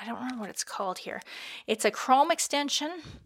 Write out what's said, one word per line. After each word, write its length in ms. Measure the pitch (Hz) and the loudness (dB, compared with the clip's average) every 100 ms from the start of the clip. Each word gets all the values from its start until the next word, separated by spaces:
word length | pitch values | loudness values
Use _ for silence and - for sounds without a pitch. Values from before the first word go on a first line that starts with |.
I 60 | 208 | -8
don't 120 | 233 | -6
remember 240 | 254 247 | -6 -6
what 80 | 196 | -8
it's 120 | - | -8
called 360 | - - 196 180 | -8 -4 -4 -4
here. 220 | - 202 - - - - - | -8 -10 -12 -14 -12 -12 -2
It's 180 | 214 | 2
a 60 | 214 | 2
Chrome 400 | 214 - 262 311 | 0 6 6 8
extension 600 | 330 - 285 285 - 302 349 - - | 4 2 0 0 0 -2 -6 -12 -18